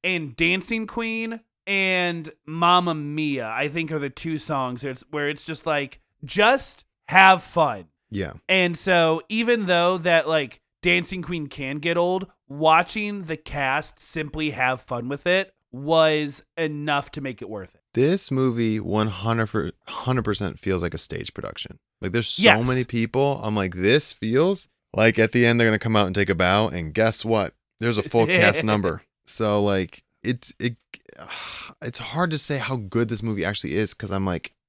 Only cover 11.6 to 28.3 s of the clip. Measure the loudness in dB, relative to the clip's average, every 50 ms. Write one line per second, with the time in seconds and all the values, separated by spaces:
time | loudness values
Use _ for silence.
11.6 | -8 -8 -8 -4 -2 -2 0 2 2 0 0 -2 -4 -8 _ _ _ _ -6 0
12.6 | 4 6 6 6 4 2 -4 -6 -6 -6 -6 -8 -8 -8 -10 -10 _ -10 -6 -4
13.6 | -2 0 -2 -2 -4 -6 -14 _ -14 -10 -8 -8 -8 -8 -6 -6 -6 -4 -2 0
14.6 | 0 0 0 -4 -6 -8 -8 -6 -6 -8 -8 -4 0 0 2 2 0 -4 _ _
15.6 | _ _ -14 -10 -2 2 4 6 6 6 4 2 -2 -4 -8 -12 _ _ _ -4
16.6 | -4 -4 -4 -6 -4 -2 -2 -2 -2 -6 -10 -10 -8 -8 -10 -10 -12 -12 -10 -12
17.6 | -12 -14 _ _ _ _ _ 2 4 4 4 0 0 -2 0 2 2 2 2 2
18.6 | 0 0 0 -2 -2 0 0 0 0 0 -2 -4 -2 -2 0 0 0 0 -2 -4
19.6 | -4 -4 -8 _ _ -12 -12 -6 -2 0 0 0 0 -2 -2 -2 -2 -6 -6 -6
20.6 | -4 -2 -2 0 -2 -4 -4 -6 -6 -6 -6 -8 -8 -10 _ -10 -12 -10 -10 -10
21.6 | -12 -14 -14 _ _ _ _ _ -8 -2 -2 -2 -2 -2 -2 4 6 6 6 6
22.6 | 4 0 0 0 -2 -2 0 -2 -2 0 2 2 2 2 0 -2 -4 -2 0 0
23.6 | 0 -2 -2 2 4 4 4 4 2 -2 -8 -6 -4 0 2 4 4 4 2 -2
24.6 | -6 _ _ _ _ _ 0 4 4 4 6 4 2 4 4 4 4 6 6 4
25.6 | 4 4 4 2 0 2 4 4 4 4 2 0 0 0 2 2 2 4 4 4
26.6 | 2 2 -2 -4 -8 -4 0 2 2 2 2 -2 -2 0 0 0 0 -2 _ _
27.6 | _ _ _ _ -2 -2 0 0 -2 2 2 2 4 4